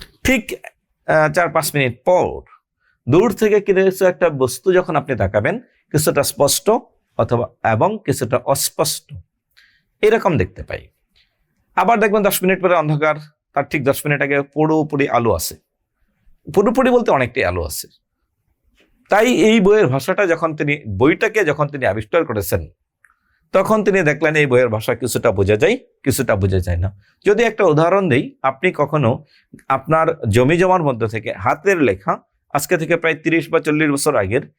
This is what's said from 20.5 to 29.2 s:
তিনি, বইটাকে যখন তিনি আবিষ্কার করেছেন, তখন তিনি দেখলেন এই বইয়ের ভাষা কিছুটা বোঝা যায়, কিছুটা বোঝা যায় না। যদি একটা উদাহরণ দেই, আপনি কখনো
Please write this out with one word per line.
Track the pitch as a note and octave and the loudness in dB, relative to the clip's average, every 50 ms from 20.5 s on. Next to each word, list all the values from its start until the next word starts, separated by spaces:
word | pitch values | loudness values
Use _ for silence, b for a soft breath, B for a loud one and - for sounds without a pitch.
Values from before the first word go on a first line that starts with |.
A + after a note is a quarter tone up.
| D#3 | -4
তিনি, | D3+ D#3+ D3 D3 - - G#2+ G2 F#2 | -4 -4 -4 -4 -4 -6 -8 -2 0
বইটাকে | B2 D3+ F3+ F3+ A#3 G#3+ G#3+ A3 G3 | 2 2 2 2 -2 -2 0 0 0
যখন | D3+ C#3 - D3 C#3+ | 0 0 -2 -2 -4
তিনি | C#3+ C#3 B2 | -4 -4 -2
আবিষ্কার | G#2 F#2+ A2 A2 - - E3+ E3 | -2 -2 -2 -4 -4 -2 -2 -2
করেছেন, | - A2+ G#2+ G2 - - F#2+ D#2 - _ _ _ _ _ _ _ _ _ _ _ _ _ _ _ _ | -2 -4 -6 -4 -4 -4 -6 -6 -8 _ _ _ _ _ _ _ _ _ _ _ _ _ _ _ _
তখন | - F#3 F#3+ G3+ A3 A3 G3+ | -2 0 0 2 0 0 0
তিনি | G#3+ F#3+ F#3+ | 0 0 2
দেখলেন | F3+ D3+ D3 D3 D#3+ D#3 D3+ | 2 0 0 0 0 0 2
এই | D#3 D3 | 2 2
বইয়ের | C3+ B2 B2 B2+ A#2+ | 2 2 2 2 2
ভাষা | G#2+ G#2+ G#2+ - A#2+ | 0 -4 -2 -4 -4
কিছুটা | - - A#2 - A#2+ - B2 | -4 -4 -4 -4 -2 0 0
বোঝা | G2+ G2 G2 F#2+ G#2+ | 0 2 2 2 2
যায়, | G#2 C3+ F3+ A#3 C4 | 2 2 0 0 0
কিছুটা | - _ _ _ - C#3 - - C3 A2+ A#2 | -6 _ _ _ -4 -4 -2 -2 0 -2 0
বোঝা | G2+ F#2 G2 F#2+ F#2+ | 0 0 0 0 0
যায় | F2 F2+ F#2 F2+ | -2 -2 -4 -2
না। | E2+ F#2+ - - _ _ _ _ - | -2 -4 -6 -10 _ _ _ _ 0
যদি | F#3+ G#3 G#3 A#3 | 0 2 2 2
একটা | A3+ A3 - G#3 | 0 0 0 2
উদাহরণ | F3 D3+ D3 D#3+ E3+ F#3 G3+ G3 F3 | 2 4 4 2 2 2 0 0 2
দেই, | B2 C3+ - - - _ | 0 0 -2 -4 -8 _
আপনি | - C3+ C3+ - - F#3 | -4 -4 -4 -2 -4 -4
কখনো | F3+ - D3 C3+ D#3+ D3+ C#3 A2+ C3 - | -2 -2 -4 -2 -2 0 0 0 -2 -2